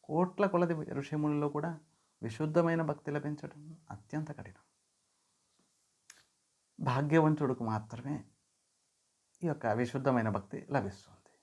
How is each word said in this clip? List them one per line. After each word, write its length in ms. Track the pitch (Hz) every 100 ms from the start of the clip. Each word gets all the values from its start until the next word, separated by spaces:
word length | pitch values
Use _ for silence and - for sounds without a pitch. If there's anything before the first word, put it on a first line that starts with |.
కోట్ల 420 | - 151 180 185 202
కొలది 280 | 175 175
ఋషిమునుల్లో 760 | 160 151 139 139 151 151 147 147
కూడా 300 | 147 160 160 _ _ _ _
విశుద్ధమైన 580 | 113 110 156 156 165 165
భక్తి 300 | 156 151 -
లభించటం 640 | 147 147 147 147 147 151 160 _
అత్యంత 460 | - - 151 156 -
కఠినం. 260 | 95 - _ _ _ _ _ _ _ _ _ _ _ _ _ _ _ - _ _ _ _ _ -
భాగ్యవంతుడికి 840 | 135 127 147 160 156 151 143 120
మాత్రమే 640 | 113 107 110 117 135 - - _ _ _ _ _ _ _ _ _ _ _
ఈ 40 | 170
యొక్క 180 | 147 117
విశుద్ధమైన 600 | 110 120 139 135 127 110
భక్తి 380 | 101 - - -
లభిస్తుంది. 580 | 135 98 - - - _ _